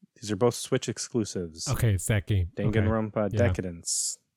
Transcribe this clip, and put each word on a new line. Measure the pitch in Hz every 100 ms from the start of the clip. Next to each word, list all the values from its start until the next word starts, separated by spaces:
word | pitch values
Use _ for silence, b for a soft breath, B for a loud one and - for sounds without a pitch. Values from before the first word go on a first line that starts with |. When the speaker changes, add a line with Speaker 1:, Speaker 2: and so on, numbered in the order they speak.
| _ -
Speaker 1:
These | 101
are | 101
both | 120
Switch | - - 131 -
exclusives. | 107 - 123 101 98 85 80 -
Speaker 2:
Okay, | 123 113
it's | 95 -
that | 107 -
game. | 101 85 -
Okay. | - 110
Speaker 1:
Danganronpa | 98 113 110 110 101
Speaker 2:
Yeah. | 107
Speaker 1:
Decadence. | 120 92 92 85 - - - - _